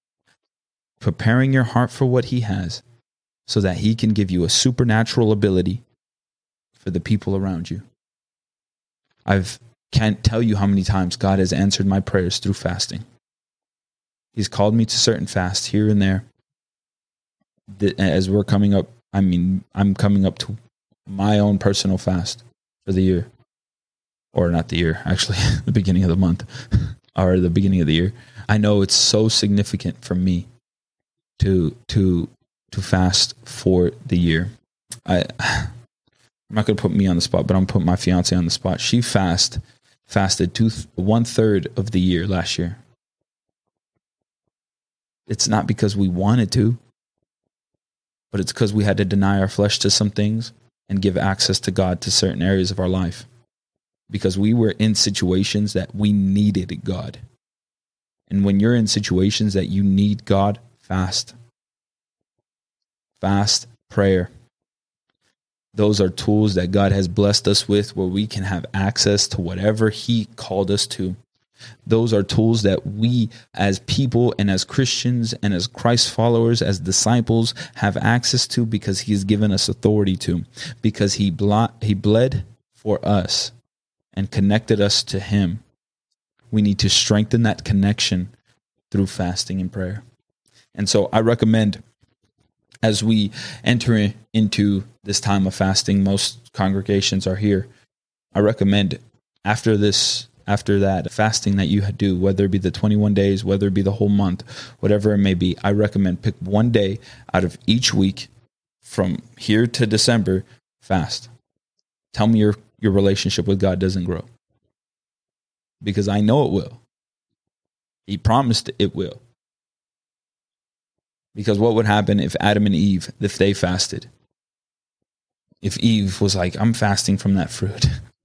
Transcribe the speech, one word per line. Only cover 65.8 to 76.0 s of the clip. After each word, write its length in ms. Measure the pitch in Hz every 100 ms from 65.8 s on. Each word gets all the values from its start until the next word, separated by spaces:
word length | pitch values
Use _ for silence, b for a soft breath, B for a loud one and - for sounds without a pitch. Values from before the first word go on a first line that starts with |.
| 107 101
are 100 | 92
tools 460 | - - 107 107 92
that 160 | 90
God 200 | 101 98
has 140 | 98 90
blessed 400 | 95 101 104 104
us 200 | 101 -
with 280 | 101 101 98
where 100 | 92
we 200 | 98 107
can 160 | 104
have 220 | 98 90 -
access 540 | 98 98 - 101 101 -
to 120 | -
whatever 480 | 85 90 104 110 110
He 360 | 104 - 117 104 -
called 340 | - 95 95
us 160 | 101 -
to. 280 | - 92 92 _ _ _ B B B -
Those 280 | 113 117
are 100 | 107
tools 400 | 98 - 110 113
that 220 | 101 95 -
we 440 | 101 117 123 110 B B
as 260 | - 101 95
people 540 | - - 131 117 120 -
and 120 | 101
as 140 | 92
Christians 680 | - - 127 - 127 123 113 117
and 120 | 104
as 140 | 90 107
Christ 440 | - 120 120